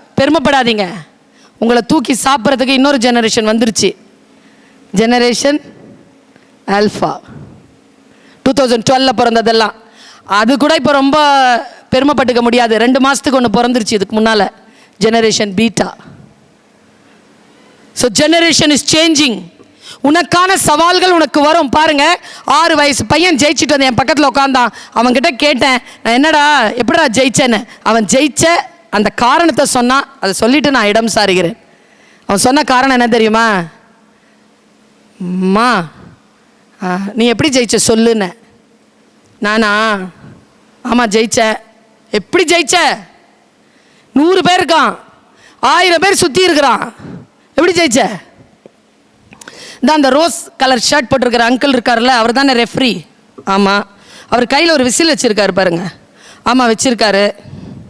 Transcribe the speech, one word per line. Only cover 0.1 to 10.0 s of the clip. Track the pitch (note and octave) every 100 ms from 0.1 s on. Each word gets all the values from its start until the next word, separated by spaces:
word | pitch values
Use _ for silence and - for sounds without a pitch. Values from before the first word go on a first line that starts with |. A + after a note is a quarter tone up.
| -
பெருமைப்படாதீங்க, | C#4 D#4+ C#4 C#4 A#3+ G#3+ F#3 G#3+ D3+ _ _ _ _ _
உங்களை | A3+ A#3+
தூக்கி | A#3+ D#4 A#3 C4
சாப்பிட்றதுக்கு | - C#4 A3+ C4+ B3+
இன்னொரு | C4+ C#4 C#4+
ஜெனரேஷன் | A#3+ A#3+ A3 A#3+
வந்துருச்சு, | G#3+ A3 A#3+ G3+ G3+ - - _ _ _ _ _ _ _ _ F#3+
ஜெனரேஷன் | A3+ B3 A#3+ A#3 C#4 D4 - - - - - _ _ _ _ _ -
ஆல்ஃபா. | G3+ G#3 - - - - - - - - _ _ _ _ _ - _
டூ | B3+
தௌசண்ட் | C#4 B3+ A3 G#3+
டுவெல்ல | C4 C4 A3+
பிறந்ததெல்லாம் | A#3+ A3+ A3 A3+ G#3+ - - -